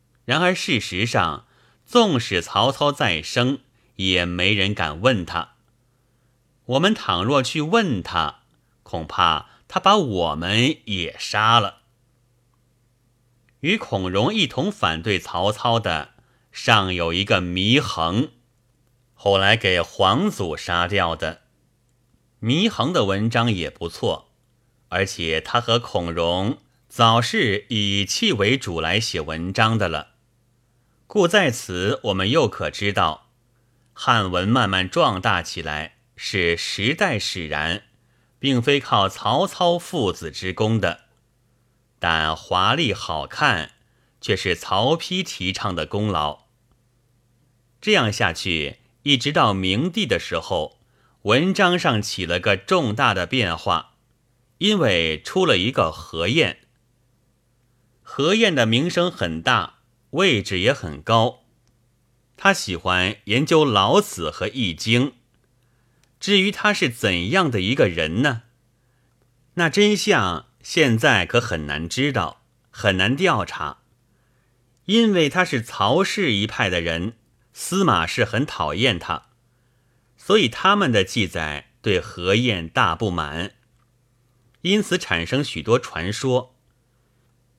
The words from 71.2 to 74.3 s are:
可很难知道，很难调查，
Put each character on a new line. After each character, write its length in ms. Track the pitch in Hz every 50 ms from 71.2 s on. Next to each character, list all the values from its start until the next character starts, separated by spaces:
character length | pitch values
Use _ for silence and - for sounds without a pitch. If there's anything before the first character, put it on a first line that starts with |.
| 85
可 140 | - - 123
很 260 | - - 90 78 76
难 220 | 71 71 78 82
知 240 | 85 - 127 135 147
道， 320 | 127 110 85 69 - - _ _ _ _ _ _
很 280 | - - - 104 95
难 180 | 92 92 107 135
调 300 | 139 185 180 143 107 90
查， 320 | - - - 78 73 71 - _ _ _ _ _ _ _ _ _ _